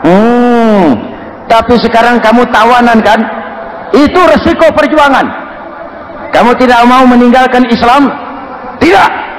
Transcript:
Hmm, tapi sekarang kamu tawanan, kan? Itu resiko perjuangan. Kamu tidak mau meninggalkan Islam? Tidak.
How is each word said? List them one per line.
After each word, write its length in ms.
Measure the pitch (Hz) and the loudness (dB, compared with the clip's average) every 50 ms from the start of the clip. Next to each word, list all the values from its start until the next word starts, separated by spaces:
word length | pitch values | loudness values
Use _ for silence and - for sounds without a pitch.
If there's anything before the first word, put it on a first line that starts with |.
| - | 2
Hmm, 960 | 156 180 196 220 233 240 240 240 240 240 233 233 226 208 202 180 151 123 - - - - - - - - - - - | 2 2 2 2 2 2 2 2 2 2 2 2 2 2 2 2 0 -2 -4 -6 -14 -16 -16 -18 -18 -18 -18 -4 0
tapi 320 | 226 226 220 - 247 226 | 0 0 2 2 0 0
sekarang 400 | - 226 233 226 233 240 240 226 | 0 2 2 2 2 2 0 2
kamu 240 | 220 220 226 240 247 240 | 0 2 2 2 0 0
tawanan, 480 | 247 214 220 233 247 240 240 240 233 220 | 2 2 2 4 2 2 2 2 0 0
kan? 200 | 214 202 220 220 220 - - - - - - - - - - - - - - | 0 0 0 0 -2 -6 -8 -12 -14 -14 -16 -16 -16 -16 -16 -16 -8 -2 0
Itu 240 | 262 294 - - - - 330 | 2 2 2 2 2 2 2
resiko 400 | 311 - - 330 330 - 330 311 - | 2 2 0 -2 0 2 2 2 2
perjuangan. 500 | 294 302 285 302 302 285 277 269 226 165 - - - - - - - - - - - - - - - - - - - - - | 2 0 0 2 2 2 2 2 0 -2 -4 -8 -12 -14 -16 -16 -18 -18 -18 -18 -16 -18 -18 -16 -18 -18 -18 -16 -16 -12 -4
Kamu 240 | - 151 196 240 247 - | 0 0 2 2 2 2
tidak 240 | 254 240 247 233 240 | 2 2 2 2 2
mau 240 | 240 254 254 262 247 | 4 4 4 4 4
meninggalkan 560 | 247 247 247 240 247 254 254 254 247 247 254 247 | 4 4 4 4 4 2 2 2 2 0 0 0
Islam? 400 | 233 - 226 240 254 285 285 - - - - - - - - - - - - - - - | 0 0 2 2 4 4 2 0 -2 -8 -14 -14 -16 -16 -16 -16 -16 -16 -16 -16 -4 -2
Tidak. 280 | - 330 392 381 - - - - - - - | 0 2 4 4 2 0 -2 -6 -10 -12 -14